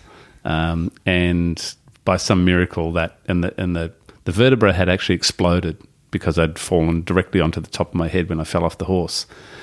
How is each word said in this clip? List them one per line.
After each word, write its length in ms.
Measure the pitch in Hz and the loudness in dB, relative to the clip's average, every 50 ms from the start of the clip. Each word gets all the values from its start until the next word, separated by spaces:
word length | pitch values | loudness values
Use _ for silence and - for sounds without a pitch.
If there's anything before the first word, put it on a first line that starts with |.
| - - - - - - - _ - | -16 -20 -20 -20 -20 -20 -20 _ -6
um, 460 | - 80 80 82 82 82 82 82 - - - _ | -4 -2 -2 0 -2 -2 -2 -4 -6 -8 -6 _
and 680 | - 92 90 87 87 87 87 85 85 82 - - - - - _ - _ _ _ | 0 2 2 2 2 2 2 0 0 -2 -4 -8 -12 -14 -16 _ -20 _ _ _
by 120 | - 92 | 0 0
some 280 | 90 - - 107 90 90 | 0 0 2 2 4 4
miracle 460 | 90 90 90 90 - - 87 82 82 85 | 4 4 4 2 0 -2 -4 -4 -2 -2
that, 240 | 87 82 - - _ _ | -2 -4 -4 -6 _ _
and 160 | - 92 87 85 | -4 -2 -2 -2
the, 160 | 92 - - | -2 -4 -4
and 140 | 95 90 87 | -4 -4 -4
the, 160 | 85 82 85 - _ _ - - _ _ | -4 -4 -6 -10 _ _ -20 -20 _ _
the 60 | - | -4
vertebra 420 | 85 98 120 131 131 117 107 98 90 | 0 2 4 4 4 4 4 4 4
had 160 | 90 92 90 | 4 2 2
actually 260 | 90 95 - - 92 | 2 2 0 0 0
exploded 640 | 85 - - - - 92 87 87 90 87 85 78 - - _ _ _ _ _ | 0 0 -4 -2 0 2 2 2 2 0 -2 -6 -8 -14 _ _ _ _ _
because 280 | - 82 - 87 78 87 | -8 -4 -2 0 2 2
I'd 180 | 82 80 - - | 0 0 0 -6
fallen 440 | - - 92 87 80 82 85 82 82 | -4 0 0 2 2 2 0 0 -2
directly 380 | - 90 90 90 - - 95 | 0 0 0 0 2 0 0
onto 180 | 80 82 - 82 | 2 0 -2 -4
the 80 | 78 - | -8 -8
top 200 | - - 90 - | -6 -6 -6 -2
of 40 | - | -2
my 120 | 87 82 | -2 -2
head 220 | 80 90 92 85 85 | 0 -2 -2 -2 -2
when 100 | 87 80 | -4 -4
I 40 | 78 | -4
fell 200 | - - 87 85 | -4 -2 -2 -2
off 140 | 82 - - | -2 -4 -4
the 60 | 95 | -4
horse. 400 | 90 92 92 82 - - - - - - - - - - - | -2 -2 -2 -2 -2 -6 -8 -10 -10 -16 -20 -20 -20 -20 -20